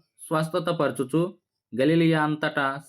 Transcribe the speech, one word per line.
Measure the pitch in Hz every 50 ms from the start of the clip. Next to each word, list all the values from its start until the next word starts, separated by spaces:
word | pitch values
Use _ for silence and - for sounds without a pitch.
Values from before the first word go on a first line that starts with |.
| _ _ _ _ -
స్వస్థతపరచుచు | - 160 156 160 160 - 180 165 175 170 160 147 131 131 - 131 131 - 160 170 190 - _ _ _ _ _ _ _ - 120
గలిలయ | 135 151 165 170 165 165 160
అంతటా | 156 151 151 151 151 156 151 - 147 139 135 135 147 -